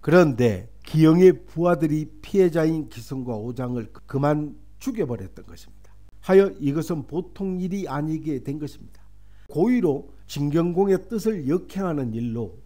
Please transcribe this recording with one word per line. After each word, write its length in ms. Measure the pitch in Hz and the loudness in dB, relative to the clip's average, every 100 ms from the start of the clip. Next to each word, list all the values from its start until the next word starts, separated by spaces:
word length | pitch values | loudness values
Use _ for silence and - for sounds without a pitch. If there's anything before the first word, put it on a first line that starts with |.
그런데 680 | - 175 165 117 123 95 - - - | 6 6 6 4 2 2 -6 -18 -4
기영의 600 | 156 156 165 185 147 - | 4 6 8 8 6 -2
부하들이 720 | - 175 170 156 151 151 - | -2 0 2 0 -2 -4 -12
피해자인 680 | - 196 180 160 160 160 143 | -4 2 2 4 0 0 -6
기승과 480 | - 113 135 123 113 | -12 -12 -10 -8 -8
오장을 500 | 113 123 127 123 107 - - | -8 -8 -6 -6 -8 -14 -8
그만 500 | 139 143 151 151 - - - | -2 0 0 -2 -10 -20 -12
죽여버렸던 640 | - 226 151 117 95 - - | -10 -6 -4 -6 -10 -16 -18
것입니다. 480 | - - - - - - - | -18 -20 -20 -20 -20 -20 -20
하여 280 | - 190 196 190 | 4 6 6 0
이것은 480 | 143 143 160 165 123 | -2 -2 -2 -6 -6
보통 520 | 147 185 - 196 185 | -8 -8 -8 -6 -4
일이 300 | 185 196 170 | -4 -6 -6
아니게 520 | 135 151 156 160 139 | -4 -4 -4 -4 -6
된 160 | 117 147 | -6 -8
것입니다. 440 | 147 - - - - - - - - | -8 -12 -20 -20 -20 -20 -20 -20 -8
고의로 640 | 143 202 247 175 139 - - - | 0 2 2 2 0 -6 -18 -12
진경공의 840 | - 143 151 170 175 202 185 - | -4 0 0 0 0 2 0 0
뜻을 400 | 226 214 208 131 | -4 -2 -2 -2
역행하는 640 | 175 185 196 190 151 127 | -2 -4 -6 -4 -2 -4
일로 440 | 113 117 113 107 - | -4 -4 -6 -8 -10